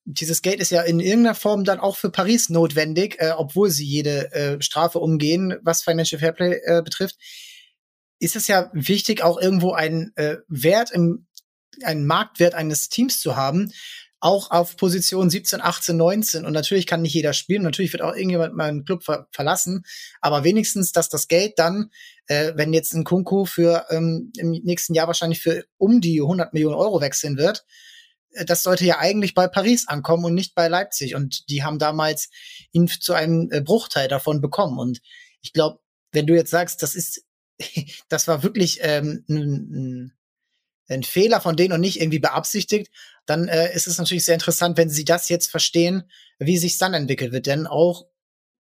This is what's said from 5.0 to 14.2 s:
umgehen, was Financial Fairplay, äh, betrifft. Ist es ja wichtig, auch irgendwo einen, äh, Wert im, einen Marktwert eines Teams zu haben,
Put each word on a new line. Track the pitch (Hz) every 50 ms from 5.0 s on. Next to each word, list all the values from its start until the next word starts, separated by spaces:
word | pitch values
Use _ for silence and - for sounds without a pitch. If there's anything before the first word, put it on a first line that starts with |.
umgehen, | - 160 160 151 151 147 165 180 190 185 185 -
was | - 165 165 - -
Financial | - 165 165 160 - - 147
Fairplay, | 147 165 165 - 180 180 175 175 -
äh, | 165 170 170
betrifft. | 160 165 - - 190 190 - _ - - - - - - - - - _ _ _ _ _ _ _ _ _ _ _
Ist | - 165 -
es | 226 - -
ja | 202 185 180 - -
wichtig, | 156 131 - 196 202 - - 214 -
auch | - 165 170 -
irgendwo | 185 185 196 185 165 185 -
einen, | 170 156 160 160 160 165 214 -
äh, | - 151 151 156 - - -
Wert | 165 139 123 160 190 220 240 240
im, | - 180 170 170 175 240 - _ _ - - _ _ _ _ _ - - -
einen | 117 156 151 143 143
Marktwert | 165 185 214 - - - 175 175 175
eines | 165 156 156 151 147 - -
Teams | - - 240 269 - -
zu | - 160 123
haben, | 131 135 135 147 180 208 214 - - - - - - - _ _ _